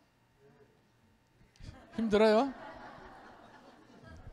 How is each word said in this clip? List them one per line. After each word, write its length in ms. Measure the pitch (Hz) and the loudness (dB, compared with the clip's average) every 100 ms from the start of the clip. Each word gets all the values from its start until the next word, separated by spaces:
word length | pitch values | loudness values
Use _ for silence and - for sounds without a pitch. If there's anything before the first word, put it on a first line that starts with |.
| _ _ _ _ _ _ _ _ _ _ _ _ _ _ - _ - - - - | _ _ _ _ _ _ _ _ _ _ _ _ _ _ -20 _ -18 -18 -14 -6
힘들어요? 580 | 226 202 220 214 269 - - - - - - - - - - - - - - - 659 - - | 0 4 6 6 2 -4 -16 -18 -20 -20 -20 -20 -20 -20 -20 -20 -20 -20 -20 -20 -20 -20 -20